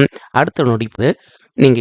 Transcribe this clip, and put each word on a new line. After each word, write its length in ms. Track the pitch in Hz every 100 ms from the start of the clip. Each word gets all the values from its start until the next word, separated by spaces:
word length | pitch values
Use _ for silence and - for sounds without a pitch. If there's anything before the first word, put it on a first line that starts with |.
| 139 - - 131
அடுத்த 260 | 160 - 131
நொடிப்பு 400 | 113 113 - 127 - _ _ _ -
நீங்க 220 | 135 117